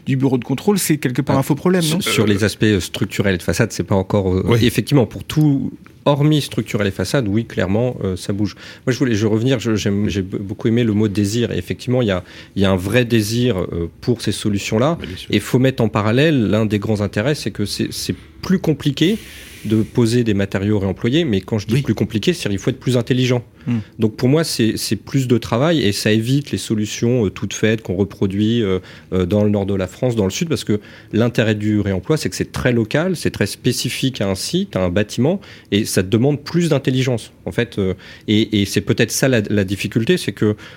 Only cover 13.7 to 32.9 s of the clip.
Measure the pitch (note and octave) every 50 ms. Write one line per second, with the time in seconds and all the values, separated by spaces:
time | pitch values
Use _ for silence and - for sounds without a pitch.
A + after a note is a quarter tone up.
13.7 | - E2+ E2+ E2 - - - - A#2+ - - A2 G2 - - G#2+ G2+ G2 - -
14.7 | A2 A2 B2 D3+ E3+ - - - - - - - - G#2 - - - B2 B2+ C3
15.7 | B2+ - A#2+ G#2 - A2 G2+ G#2+ A2 B2+ D3 E3+ D#3 C3 G#2+ G2 G2+ G#2+ A2+ G2+
16.7 | G#2+ G#2 G2+ A2 A2 G2+ G#2 G2 - G#2 G#2+ C#3 D#3 - - A2 F#2 - G#2 G2+
17.7 | - - A#2 - - - - - F#2 - - - - - - - F#3 F3+ - E3
18.7 | D3+ - - D3+ C3+ - D3+ F3 A3+ G#3+ - - - - - - - - - G#2
19.7 | A2 A2 G#2 - - B2+ A#2+ A2 A#2 B2 A#2+ A2+ G2+ G2 G2 G2 - G2+ G2 G#2
20.7 | G#2+ G2+ F#2+ G2 F#2 - - A#2 C3 E3 F3 C#3+ G#2 F#2+ - - A2+ G#2+ F#2 -
21.7 | A2+ C#3+ C3+ - G#2+ - A2+ F#2 - G#2+ - F3+ F3 - - G#2 G2+ F#2+ - C#3+
22.7 | C3+ - - C3+ A#2+ B2 A2+ - C3 B2+ B2+ B2 B2+ B2 A2+ - - - - -
23.7 | A#2+ A2+ G2+ - - - A2 A2 A2 - B2+ B2+ C#3+ D#3+ E3 - - - A#2 G#2+
24.7 | G#2+ - - - A#2 - - - - C#3 C3 A#2+ B2+ A2 - - A#2+ A#2 C#3 E3+
25.7 | F3 D3 G2 G2+ G2 - - A2 G#2+ A2 A2 B2 C3+ D3 C#3+ - - G2 - -
26.7 | A#2+ G#2+ G#2+ G#2+ - - A#2+ A#2 B2+ B2+ A2 F#2 - - - G2 - - - G#2+
27.7 | A2+ A2 - - F#2 F2+ G2+ - - - G#2+ G2 F#2 G2+ G#2+ A2 A#2 A#2+ A2 F#2+
28.7 | F#2 F#2 - - - - - - F2+ F#2 F#2 F2 G2+ G#2 G#2 G#2+ G#2 G#2 G2 G2
29.7 | G2+ F#2+ F#2 F2 - - B2+ B2+ A#2 A2 G2 F#2 - - F3 E3 A#2 G#2+ - -
30.7 | G#2+ G#2 - - - - - - - G#2+ A#2 A#2+ A2+ - A2+ A2 A2 G#2+ G#2 G#2+
31.7 | G#2+ G#2 G2 G2+ G2 F#2 - - D#3 D3+ - F#2 - - F2+ - - - - B2+
32.7 | B2 A#2 A2 -